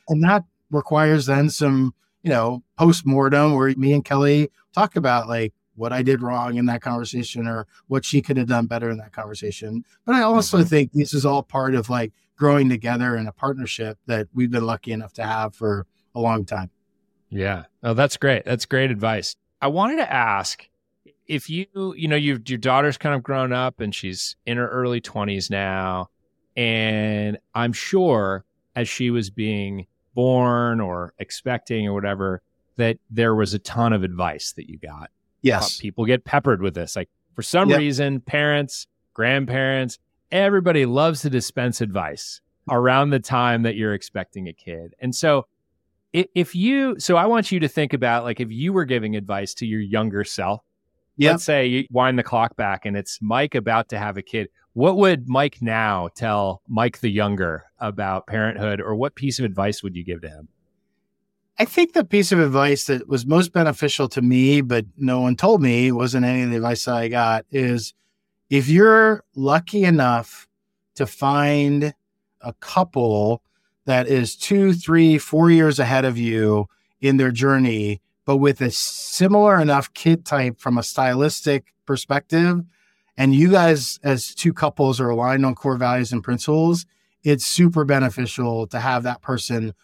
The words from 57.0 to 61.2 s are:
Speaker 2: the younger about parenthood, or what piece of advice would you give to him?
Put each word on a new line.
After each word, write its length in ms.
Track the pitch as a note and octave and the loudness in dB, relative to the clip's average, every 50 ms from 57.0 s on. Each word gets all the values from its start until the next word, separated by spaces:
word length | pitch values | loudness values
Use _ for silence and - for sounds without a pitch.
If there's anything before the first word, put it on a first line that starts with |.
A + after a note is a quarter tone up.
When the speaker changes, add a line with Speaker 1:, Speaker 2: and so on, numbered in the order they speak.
Speaker 2:
the 100 | - A#2 | -4 -2
younger 540 | G2 G#2 G#2 G2+ G2+ F#2 F#2 E2+ D#2+ D2+ - _ _ _ | -2 0 0 0 0 -2 -2 -4 -4 -6 -10 _ _ _
about 480 | A#2+ G#2+ G2+ F#2+ G2+ F#2+ F#2+ F#2+ - | -10 -8 -6 -6 -6 -4 -4 -6 -6
parenthood, 540 | - G#2 A2 G#2+ A2 G#2 G2+ G#2 G#2+ G2+ G2 | -6 -4 -4 -4 -4 -4 -4 -4 -4 -4 -4
or 140 | - A2 G#2+ | -4 -6 -4
what 200 | G#2+ C3 D3 - | -4 -4 -4 -6
piece 240 | - C#3 C#3 A#2+ - | -6 -6 -6 -4 -4
of 60 | B2+ | -4
advice 380 | A2 F#2 G2 G2 G#2 G#2 - - | -4 -2 -2 -2 -2 -4 -4 -8
would 120 | G2 F2+ | -10 -10
you 100 | F2 E2+ | -10 -10
give 180 | F2+ F2 E2+ E2+ | -10 -10 -12 -12
to 60 | D#2+ | -16
him? 180 | D2+ D2+ D#2 - _ _ _ _ _ _ _ _ _ _ _ _ _ _ | -18 -20 -20 -20 _ _ _ _ _ _ _ _ _ _ _ _ _ _